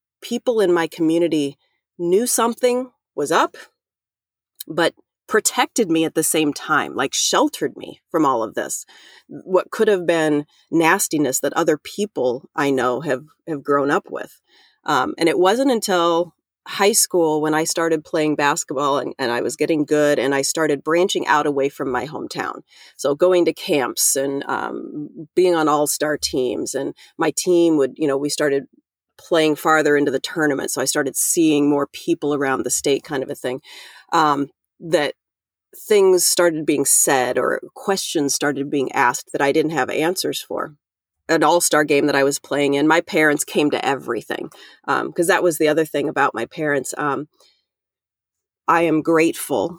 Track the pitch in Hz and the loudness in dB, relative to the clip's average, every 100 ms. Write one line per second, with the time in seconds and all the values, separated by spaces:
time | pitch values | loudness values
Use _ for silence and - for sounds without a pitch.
0 | _ _ - 233 - 220 185 175 165 - | _ _ -8 -4 0 2 2 2 0 -2
1 | 160 165 170 156 139 - _ _ _ - | 0 2 2 0 -2 -6 _ _ _ -6
2 | 175 190 247 - 233 226 247 247 254 _ | 0 2 2 0 -2 0 0 0 -4 _
3 | _ - 143 185 339 - - _ _ _ | _ -8 0 0 0 -4 -20 _ _ _
4 | _ _ _ _ _ - - 160 165 - | _ _ _ _ _ -18 -8 -2 -2 -2
5 | _ _ - 214 - - 294 - 180 160 | _ _ -4 -2 0 -2 -2 0 0 0
6 | 160 165 156 165 147 - - 147 76 87 | 0 -2 -2 0 0 -2 -2 -2 -2 -4
7 | 139 - - - 294 - 143 - - - | -4 -2 0 2 0 -2 -8 -8 -16 -18
8 | _ 165 143 120 110 - - - - - | _ 0 2 2 -2 -4 -6 -8 -12 -20
9 | - - - 143 - 185 - - 214 190 | -20 -20 -18 -16 -2 -2 0 0 2 2
10 | 170 165 156 147 147 _ _ 160 165 196 | 2 2 2 0 -2 _ _ 0 2 2
11 | - 156 139 - 143 139 160 151 - - | 0 0 0 -2 -2 0 0 0 -4 -8
12 | 208 - 127 127 - - 143 131 123 123 | -6 -2 -2 -2 -6 -2 0 0 0 -2
13 | 156 131 151 _ - 147 135 143 139 175 | -4 -6 -8 _ -10 -6 -2 0 2 -2
14 | - 110 - - _ _ _ _ - 135 | -4 -10 -12 -18 _ _ _ _ -2 -2
15 | - - 165 156 185 240 277 262 202 180 | -2 0 0 4 2 2 2 0 0 0
16 | 170 165 175 _ _ _ - - 202 214 | 2 0 -2 _ _ _ -12 0 2 2
17 | - 180 160 156 156 156 165 - 165 160 | 0 2 2 0 0 0 -2 -2 0 -2
18 | - 165 151 147 143 151 - 139 143 139 | -2 -2 0 0 0 0 -4 -2 0 -2
19 | 151 - 123 120 117 - 151 156 143 151 | -4 -4 -4 -2 -4 -2 -2 0 0 2
20 | 147 143 135 139 135 165 156 143 156 170 | 2 2 0 0 -2 -2 0 -2 0 2
21 | 190 180 - 147 151 139 139 - 135 123 | 2 0 2 2 2 0 -2 -2 -6 -4
22 | 139 131 - 156 82 - - - - - | -6 -10 -10 -8 -8 -10 -16 -20 -20 -6
23 | 143 147 180 180 165 - - 147 120 - | -4 2 4 4 2 -2 -2 0 0 -2
24 | - 135 139 139 - 127 57 - - 151 | -2 0 -2 -4 -4 -6 -6 -8 -10 -10
25 | 147 - 156 - 180 165 156 147 147 - | -12 -14 -4 2 4 4 2 2 0 -2
26 | 151 147 - 143 123 - - 135 139 - | -2 -2 -4 -2 -2 -4 -6 -6 -6 -10
27 | - - 160 - 185 175 170 151 135 123 | -14 -4 -2 -2 2 4 4 4 0 0
28 | 151 139 147 - 151 139 123 _ _ _ | -2 -2 -4 -2 0 0 -4 _ _ _
29 | _ _ - 165 156 147 165 156 147 147 | _ _ -2 2 2 2 2 4 4 2
30 | 143 131 - 165 151 143 - - 131 151 | 2 -2 -4 -2 0 0 -4 -4 -2 -2
31 | 139 - - 175 160 147 147 143 139 - | -2 -2 -2 2 4 4 4 2 -2 -4
32 | - 165 143 147 139 131 123 - 147 139 | -4 -2 -2 -2 0 -2 -2 -2 0 0
33 | - 139 - 139 127 131 - - - - | -2 -6 -6 -6 -6 -8 -10 -20 -20 -20
34 | _ 170 151 139 143 _ _ _ 165 160 | _ 0 2 0 -4 _ _ _ -2 0
35 | 147 - _ _ _ _ _ - - 208 | 0 -6 _ _ _ _ _ -14 2 4
36 | 190 180 - - 175 156 151 143 139 - | 6 4 2 2 2 2 0 0 2 2
37 | - 135 123 127 - - - - - - | 2 2 0 0 -2 -2 -8 -8 -4 -4
38 | - 165 139 - 147 135 143 143 127 135 | -2 -2 0 0 -2 -4 -4 -4 -4 0
39 | 123 127 - 151 139 156 151 156 123 - | 0 0 -6 -2 0 2 0 -2 -2 -2
40 | 160 185 143 135 - 87 - 147 _ _ | -2 -2 -6 -8 -8 -8 -10 -14 _ _
41 | _ _ - 160 151 170 - 151 151 143 | _ _ -2 2 4 2 2 2 2 2
42 | 147 139 139 143 - 139 143 143 156 160 | 2 2 2 0 -4 -2 0 2 4 2
43 | - 165 156 147 - 190 147 - - 135 | 2 2 2 2 -2 0 0 0 -2 -4
44 | - 110 - - - - - - - 131 | -4 -8 -6 -8 -10 -18 -20 -12 -4 -2
45 | 117 - 170 180 175 151 156 151 156 147 | -2 0 0 2 2 2 2 2 0 -2
46 | 143 139 139 113 117 165 151 143 - - | -2 0 -2 -2 -8 -4 -2 -2 -4 -6
47 | 147 131 151 _ _ _ _ _ _ _ | -4 -4 -8 _ _ _ _ _ _ _
48 | _ _ _ _ _ _ - 165 165 156 | _ _ _ _ _ _ 0 2 2 2
49 | 151 165 165 - - 147 165 | 2 2 2 -2 -4 -2 -2